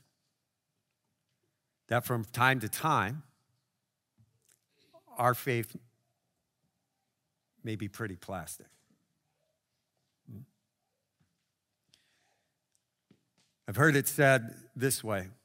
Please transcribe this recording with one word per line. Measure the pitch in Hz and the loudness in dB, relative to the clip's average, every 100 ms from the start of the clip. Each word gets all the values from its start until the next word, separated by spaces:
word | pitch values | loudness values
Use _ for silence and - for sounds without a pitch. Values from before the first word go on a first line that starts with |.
| _ _ _ _ _ _ _ _ _ _ _ _ _ _ _ _ _ _ - | _ _ _ _ _ _ _ _ _ _ _ _ _ _ _ _ _ _ -4
that | 117 | -2
from | - 120 104 | 0 -4 -4
time | - 127 131 | 2 4 4
to | 107 | -2
time, | - 160 131 98 147 - _ _ _ _ _ _ _ _ _ _ _ _ _ _ _ _ - _ - | -2 0 2 0 -4 -12 _ _ _ _ _ _ _ _ _ _ _ _ _ _ _ _ -20 _ 0
our | 123 | 2
faith | 123 139 120 110 - _ _ _ _ _ _ _ _ _ _ _ _ _ _ _ _ _ _ | 2 0 -2 -2 -10 _ _ _ _ _ _ _ _ _ _ _ _ _ _ _ _ _ _
may | 117 110 | -10 -8
be | 104 | -8
pretty | - 110 90 | -8 -10 -10
plastic. | - 92 82 - - _ _ _ _ _ _ _ _ _ _ _ _ _ _ _ - 107 131 _ _ _ _ _ _ _ _ _ _ _ _ _ _ _ _ _ _ _ _ _ _ _ _ _ _ _ _ _ _ _ - | -10 -10 -10 -16 -18 _ _ _ _ _ _ _ _ _ _ _ _ _ _ _ -20 -20 -20 _ _ _ _ _ _ _ _ _ _ _ _ _ _ _ _ _ _ _ _ _ _ _ _ _ _ _ _ _ _ _ -8
I've | 101 | 4
heard | 156 139 | 4 6
it | - | 2
said | - 139 131 113 - - - | 4 4 4 2 -12 -16 -4
this | 131 - | -2 -2
way. | 110 98 95 - | -4 -4 -6 -14